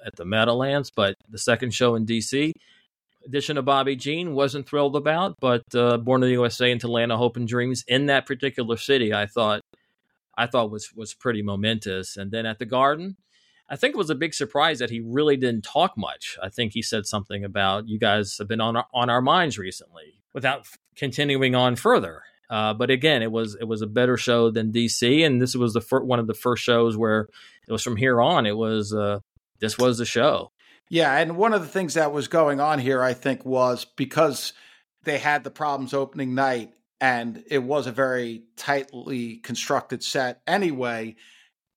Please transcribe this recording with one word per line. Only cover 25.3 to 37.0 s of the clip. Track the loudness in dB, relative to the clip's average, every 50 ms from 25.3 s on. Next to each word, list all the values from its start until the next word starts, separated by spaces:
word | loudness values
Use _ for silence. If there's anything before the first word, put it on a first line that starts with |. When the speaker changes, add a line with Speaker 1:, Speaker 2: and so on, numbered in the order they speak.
| 4 2
Speaker 1:
this | 2 0 2
was | 0 0 2
the | 0 -2
fir-, | 0 0 0 0 2
one | 0 0 0
of | 0 -2
the | -4
first | -2 -2 -2 -2 0
shows | 2 2 4 4 4 2 2
where | 0 0 2 2 0 0 -4 _ -20 -20 -20 -20 _ _
it | -8
was | -6 -4
from | -4 -4 -2
here | 0 2 4 4 4
on, | 4 4 4 2 2
it | 2 0
was, | 0 0 0 0 -2 -2 -2 -2
uh, | -2 -2 -2 -2 -4 -8 _ _ _ _ _ _ _
this | -6 -4 0
was | 2 2 2 2 0
the | -2
show. | -2 0 2 2 2 2 0 -4 -8 _ _ _ _ -20 _ _ -2
Speaker 2:
Yeah, | 0 2 2 4 4 2
and | 2 0 0
one | 0 2 2
of | 2 0
the | -2
things | -2 -4 -4 -2 0 0
that | 0 0 2
was | 0 -2 -4 0
going | 2 4 4 4 2 2
on | 0 0 0 0
here, | 0 0 2 2
I | 2 0 0
think, | -2 -2 -4 -4 -4 -4
was | -2 0 2 2 2 0 -2 -6
because | -10 _ -6 -6 0 2 2 2 2 2 -2 -8 -10 -10 -14 -20 -20 _ _ _ _ _ _
they | _ -4 -4 0
had | 0 0 0 0
the | -2 -8
problems | -8 -4 -4 -2 -2 -4 -4 -4
opening | -2 -2 -2 -4 -6 -6 -6 -2 0
night, | 0 0 0 0 -2 -6 -10 _ _ _ _ _ -2